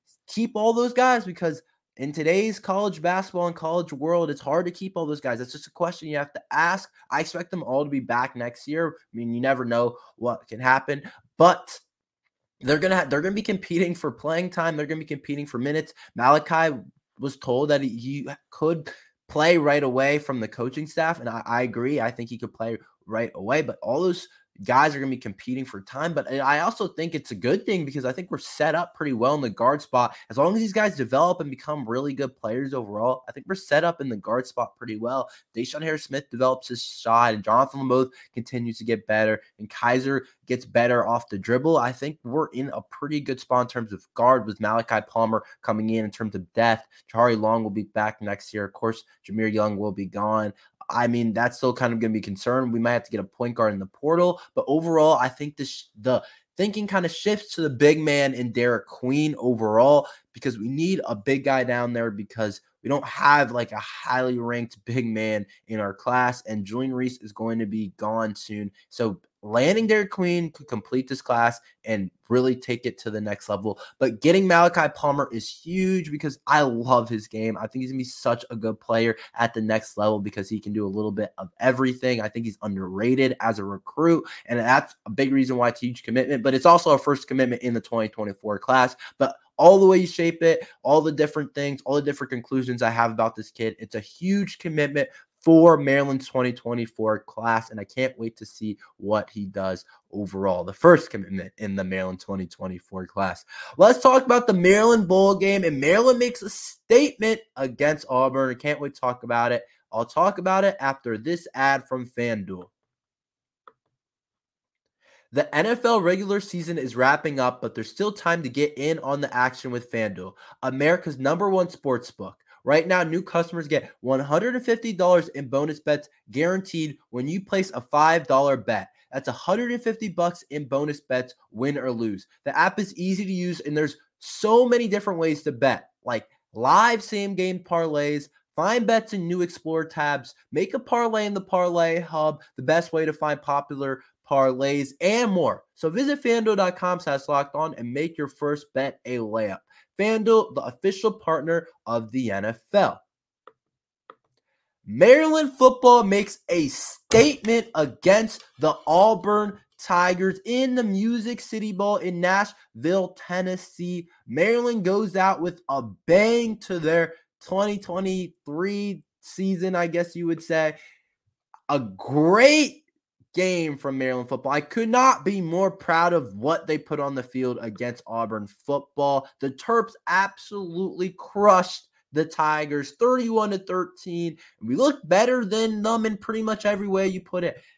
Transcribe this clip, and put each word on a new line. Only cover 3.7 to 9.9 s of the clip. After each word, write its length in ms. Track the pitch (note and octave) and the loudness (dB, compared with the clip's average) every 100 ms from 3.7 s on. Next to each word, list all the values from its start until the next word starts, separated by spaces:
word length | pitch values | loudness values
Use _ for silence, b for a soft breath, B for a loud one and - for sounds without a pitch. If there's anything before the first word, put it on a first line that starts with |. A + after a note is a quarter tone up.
| F3 E3+ | -4 -4
world, 380 | C3+ D#3 E3+ E3 | -6 -2 0 0
it's 100 | D3 | -4
hard 260 | C#3 D#3+ F3 | -2 -2 -2
to 40 | |
keep 260 | F3 F#3+ F3 | -6 -10 -6
all 80 | |
those 160 | D3+ D3 | -6 -6
guys. 200 | C3 A#2 | -4 -6
That's 120 | B2 | -8
just 140 | D3 - | -14 -16
a 60 | |
question 360 | - E3+ F3 D#3+ | -6 -6 -6 -8
you 80 | D3 | -6
have 160 | C#3+ | -6
to 100 | - - | -10 -6
ask. 360 | D3 E3+ F#3 - b b | 0 0 0 -6 b b
I 100 | C#3+ | -4
expect 300 | D#3+ F3 F3+ | -4 -8 -10
them 140 | F3+ | -8
all 200 | A#2+ C3 | -4 -2
to 60 | D3 | -2
be 100 | C#3 | -4
back 360 | A#2+ A#2+ C3 B2 | -2 -2 -2 -4
next 320 | A#2+ A#2+ - | -10 -10 -10
year. 280 | D3+ E3 - _ | -6 -6 -6 _
I 40 | A#2 | -10
mean, 180 | A#2 | -6
you 60 | A#2+ | -2
never 240 | C3 C3 | 0 0
know 340 | A#2+ A#2 A#2+ | 0 0 0